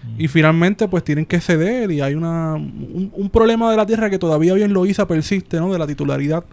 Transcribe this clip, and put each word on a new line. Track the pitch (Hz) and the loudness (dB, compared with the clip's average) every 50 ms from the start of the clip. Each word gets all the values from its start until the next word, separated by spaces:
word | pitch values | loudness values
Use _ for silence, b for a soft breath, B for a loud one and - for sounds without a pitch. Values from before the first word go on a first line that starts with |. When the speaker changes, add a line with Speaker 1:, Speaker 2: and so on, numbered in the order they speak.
| - | -12
Speaker 1:
Mm. | 120 113 113 156 | -12 -6 -4 -4
Speaker 2:
Y | 156 | 0
finalmente, | - 165 156 156 160 165 170 185 208 - 220 202 | 2 4 4 6 4 4 4 2 2 0 -2 0
pues, | 190 175 165 | 0 -2 -2
tienen | - 147 147 156 | -2 -2 -2 -2
que | - - 170 | 0 -2 -2
ceder | - - 175 156 160 190 240 254 233 202 165 | 0 2 0 2 2 0 0 -2 -2 -2 -2
y | 143 | -2
hay | 139 135 143 | -2 -2 -2
una, | 156 165 165 165 165 165 160 156 | -2 -4 -4 -4 -4 -4 -4 -4
un, | 156 151 - - - - - - 175 190 196 - | -6 -6 -8 -10 -12 -12 -10 -6 -6 -6 -6 -6
un | - 196 196 | -6 -6 0
problema | - 226 220 226 226 226 233 226 | 2 4 4 4 4 2 2 2
de | 226 | 2
la | 220 214 | 2 2
tierra | 202 226 214 220 208 | 0 0 0 0 0
que | 196 185 | 0 0
todavía | 180 165 156 151 156 175 185 | 0 0 2 2 2 4 4
hoy | 196 214 | 4 2
en | 208 202 | 2 2
Loíza | 185 180 196 196 - 208 | 2 2 2 2 0 0
persiste, | - 170 156 151 - 202 190 180 - - 165 | 0 0 -2 0 0 -2 -4 -4 -4 -4 -2
¿no? | 165 185 190 | -2 -2 -2
De | 175 | -2
la | 160 | -2
titularidad. | 147 - - 147 139 135 135 139 147 156 170 175 - | -4 -4 -4 -4 -2 -2 -2 -2 -2 -2 -2 -4 -8